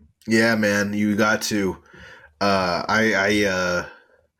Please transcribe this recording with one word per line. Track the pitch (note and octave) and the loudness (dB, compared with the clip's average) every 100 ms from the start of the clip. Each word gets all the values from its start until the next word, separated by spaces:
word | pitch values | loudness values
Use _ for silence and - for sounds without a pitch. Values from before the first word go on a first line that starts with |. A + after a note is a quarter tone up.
| - _ G#2+ | -20 _ 0
Yeah, | A2+ A2+ A2 | 2 2 2
man, | G#2 G2+ G2+ | 2 0 0
you | G#2 G#2 G#2 | -2 0 0
got | G#2+ G#2+ | 0 0
to. | - G#2 F#2+ - - - - - - - | -2 -2 -2 -6 -14 -20 -20 -20 -20 -4
Uh, | G2+ G2 F2+ E2+ - | 0 0 0 -2 0
I, | G#2+ A2 | 0 2
I, | G2 G2 G#2 | 2 0 0
uh, | G2+ F#2 F2+ F2 F2 - _ _ _ | 0 0 -2 -4 -6 -14 _ _ _